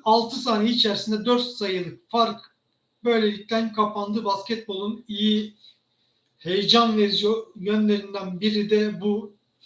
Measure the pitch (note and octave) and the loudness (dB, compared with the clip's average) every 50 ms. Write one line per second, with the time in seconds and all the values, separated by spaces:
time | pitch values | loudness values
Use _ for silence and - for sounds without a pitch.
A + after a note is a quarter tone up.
0 | - A3 A#3 A#3 A3+ - - - - B3+ A3+ G#3 G#3+ A#3+ A#3+ - - G#3+ G3+ - | 2 4 4 4 4 0 -4 -4 -2 0 0 2 2 2 2 2 2 0 0 -2
1 | - G#3+ G#3+ G#3 G#3 A#3+ B3 A#3+ A#3+ - - - G#3 G3 F#3 F#3 F3 D#3+ - - | -2 -2 -2 -2 2 2 2 2 0 -4 -6 -6 -4 -4 -4 -4 -6 -8 -10 -16
2 | _ - - A#3 - - G#3+ - - - _ _ _ _ _ _ _ _ _ _ | _ -2 0 2 2 2 0 -8 -14 -20 _ _ _ _ _ _ _ _ _ _
3 | - A#3+ A#3 A3 G#3+ G#3 G#3 - - - A3+ A3+ A3+ A3 - - G#3 G#3 G#3+ G#3 | 0 2 2 4 2 2 0 -2 -6 -4 -2 -2 -2 -2 0 0 0 0 0 -4
4 | G3+ G3+ G#3+ A3+ G#3+ G3+ G3 F#3+ - - A3+ A3 - - G3 F#3+ G3+ G#3 A#3 - | -4 -4 -4 -2 -2 -2 -2 -2 -2 -6 -6 -6 -6 -8 -8 -6 -6 -6 -8 -8
5 | - - G#3 G3+ G#3 G#3+ G#3+ G#3+ G#3+ G#3+ - _ _ - _ _ _ _ _ _ | -10 -10 -6 -2 0 2 2 0 -2 -6 -12 _ _ -20 _ _ _ _ _ _
6 | _ _ _ _ _ _ _ _ - E3 F3+ G3+ G3+ - - - A#3 A3+ G#3+ G#3+ | _ _ _ _ _ _ _ _ -6 -4 -2 0 2 4 4 6 6 4 4 2
7 | G#3 G3+ - - G3+ G#3 A3+ A3+ - - - G#3+ F3+ G3+ G#3+ G#3+ G#3+ G#3 G#3 G3+ | 2 2 2 0 0 0 0 0 -4 -10 -14 -8 -4 -2 0 2 2 2 2 0
8 | G3 - G3 G3+ F#3 F#3 F3+ F3 G3+ G#3+ G#3 G#3 G3+ G#3 G#3+ G#3+ G#3+ G#3+ F#3+ E3+ | -2 -6 -8 -8 -8 -6 -6 -2 -2 0 0 0 0 2 2 2 2 0 -2 -4
9 | F#3+ G#3 G3+ G#3+ A#3 - - _ _ _ _ _ _ | -2 -2 -2 -2 -4 -8 -16 _ _ _ _ _ _